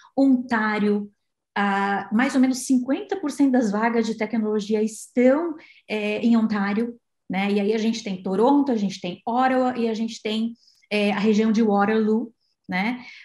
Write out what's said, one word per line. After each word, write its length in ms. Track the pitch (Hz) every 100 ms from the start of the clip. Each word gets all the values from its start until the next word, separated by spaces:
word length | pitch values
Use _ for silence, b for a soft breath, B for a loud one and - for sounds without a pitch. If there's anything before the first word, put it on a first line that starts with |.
| B
Ontário, 960 | - 269 254 247 226 214 214 208 208 208 _ _ _ _
ah, 560 | 208 202 196 196 196 -
mais 220 | 214 277
ou 60 | 269
menos 260 | 254 254 -
cinquenta 500 | 262 247 320 427 392
por 140 | 302
cento 220 | - 277
das 180 | 254 220
vagas 340 | 208 233 233
de 100 | 220
tecnologia 680 | 220 214 233 214 214 202 214
estão, 720 | 214 - - 247 254 285 339 302 B B -
é, 300 | 214 208 208
em 180 | 233 233
Ontário, 640 | 214 208 196 208 240 - _ _ -
né? 220 | 185 202
E 80 | 202
aí 140 | 202
a 60 | 220
gente 260 | 220 226
tem 180 | 202 185
Toronto, 480 | 190 190 240 285 269
a 60 | 226
gente 240 | 196 -
tem 200 | 180 180 -
Ottawa 500 | 233 262 254 254 240
e 120 | 226
a 60 |
gente 280 | 220 226 -
tem, 320 | 220 220 233 233 b b b
é, 220 | 208 208
a 80 | 202
região 320 | 214 208 220
de 100 | 220
Waterloo, 720 | 220 202 202 220 214 220 247 _ _ _ -
né? 360 | 185 214 247 B B